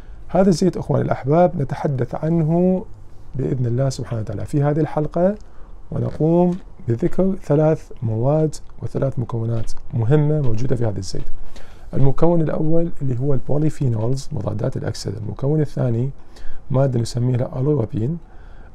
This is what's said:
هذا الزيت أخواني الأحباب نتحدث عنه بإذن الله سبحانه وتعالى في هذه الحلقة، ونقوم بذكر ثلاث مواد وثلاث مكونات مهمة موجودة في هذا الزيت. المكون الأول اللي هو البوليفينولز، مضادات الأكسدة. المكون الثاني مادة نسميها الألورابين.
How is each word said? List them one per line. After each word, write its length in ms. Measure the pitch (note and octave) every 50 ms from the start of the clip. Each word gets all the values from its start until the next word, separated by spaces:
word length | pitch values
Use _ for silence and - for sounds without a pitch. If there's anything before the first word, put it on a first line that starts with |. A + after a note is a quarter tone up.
| - - - - -
هذا 220 | - - F3 G3+ G3+
الزيت 280 | F3 - F#3+ F3 -
أخواني 280 | - - - C#3+ B2 -
الأحباب 560 | B2+ A#2+ - - B2+ D3 E3+ F3+ F3+ F3 D#3+
نتحدث 540 | C3+ - - - - E3 C#3 B2 B2 - -
عنه 720 | - D#3 D#3+ E3 E3+ D#3 D3+ E3 F3 F3+ F#3 F#3 F#3 - - - - - - - - - - -
بإذن 300 | B2+ C3+ D#3 D3+ B2 B2
الله 240 | A#2+ A#2 B2 C3+ C3+
سبحانه 320 | C3 - B2 - A#2+ A2
وتعالى 240 | G#2+ - A#2 A#2 G#2
في 180 | - - D3 C#3+
هذه 160 | D3 D3+ D#3+
الحلقة، 560 | D#3 - - D#3 D3+ D3 - E3+ F3 F#3+ G#3+ A3 - - - - - - - - - -
ونقوم 640 | - A#2 A#2 A#2+ - - D3 D#3+ E3 F3 F3+ F3+ F3 F#3+ - - - - -
بذكر 480 | A#2 A#2 A2+ - - - - F#3 F#3+ F#3+ - -
ثلاث 480 | - C#3+ D3 D#3 D#3 D#3+ D#3 - - - - A#2
مواد 520 | A2+ A2 A2 A#2 C3+ D3 D#3 D#3 D3+ - - - - - -
وثلاث 380 | A#2+ A2+ - B2+ C3+ C3+ - -
مكونات 520 | A#2 - - A2+ A2+ A2+ A#2 A#2 A2 - - - - - -
مهمة 480 | A#2+ A2 G#2+ D3+ D3+ D3 D3 D3+ D3+
موجودة 340 | C#3+ A#2+ A2 G#2 - - C3+
في 100 | A2+ A#2
هذا 140 | A2 F#2+ F#2+
الزيت. 240 | - - - - - - - - - - - - - - - - - - -
المكون 480 | - C3+ C3+ B2 - E3 E3 F3 E3+
الأول 500 | D#3 D3 - - D#3+ D#3 E3 E3 E3+ E3+ E3+ -
اللي 180 | C#3+ C3 B2+ A2+
هو 140 | C3 D3 C3+
البوليفينولز، 960 | B2 - - C3 D3+ D#3 D3+ D3 - C#3+ B2+ A#2 G#2+ A2 A#2+ C3+ C3 - -
مضادات 460 | - G2+ G2+ G#2 G2+ G2+ - - -
الأكسدة. 400 | G#2 G2+ G#2 G#2+ - - G#2+ G2
المكون 440 | G#2 G#2 G#2 G2+ - C3 C3+ D#3 D#3
الثاني 480 | D3+ C#3+ - C#3 C3 B2+ A#2 A2+ B2+ C#3 - - - - - - - - - - - -
مادة 280 | B2+ B2+ C#3 C#3 B2 B2
نسميها 360 | A2+ - - A#2 A#2+ B2+ B2+
الألورابين. 840 | A#2 B2 - - B2+ C3+ D3 D3+ C#3 A2+ G#2 - - G#2 C3+ E3+ E3 - - - - - - - - - - -